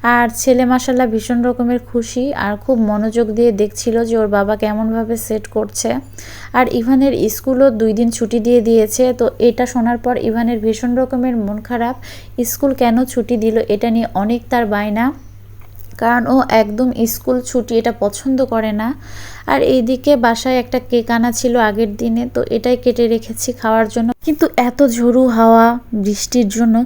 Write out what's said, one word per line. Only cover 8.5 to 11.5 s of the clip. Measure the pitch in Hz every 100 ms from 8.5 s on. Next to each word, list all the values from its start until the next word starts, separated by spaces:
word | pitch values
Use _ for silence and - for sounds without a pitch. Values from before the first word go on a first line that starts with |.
| 240 220
দিয়েছে, | 226 214 - 254 240
তো | 233 - 240
এটা | 233 247
শোনার | 254 226 240
পর | 247 254 226
ইভানের | 220 233 233
ভীষণ | 220 220 247 247
রকমের | 254 254 254 233
মন | 202